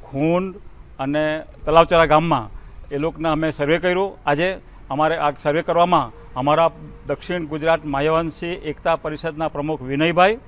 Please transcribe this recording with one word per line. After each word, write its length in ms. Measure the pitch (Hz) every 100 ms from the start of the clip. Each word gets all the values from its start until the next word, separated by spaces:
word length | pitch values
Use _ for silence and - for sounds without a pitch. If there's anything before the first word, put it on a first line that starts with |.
ખૂંદ 520 | - 131 156 175 190 185 - - - -
અને 440 | 135 151 156 156 - - -
તલાવચરા 400 | 160 165 170 160
ગામમાં 440 | 151 165 147 107 - - - -
એ 40 | 143
લોકોને 300 | 156 156 160
અમે 220 | 156 160
સર્વે 280 | 147 143 165
કર્યો. 400 | 180 180 196 - -
આજે 340 | 147 175 190 - - -
અમારે 260 | 139 156 165
આ 140 | 147
સર્વે 320 | 139 156 147
કરવામાં 500 | 165 170 175 175 120 - -
અમારા 360 | 127 135 156 165 160 - - -
દક્ષિણ 400 | 143 - 180 156
ગુજરાત 380 | 151 156 160
માયાવંશી 640 | 151 139 151 160 165 - 170
એકતા 500 | 175 151 143 170 165
પરિષદના 520 | 160 151 165 151 117
પ્રમુખ 340 | - 147 156
વિનયભાઈ 560 | 127 139 160 170 185 226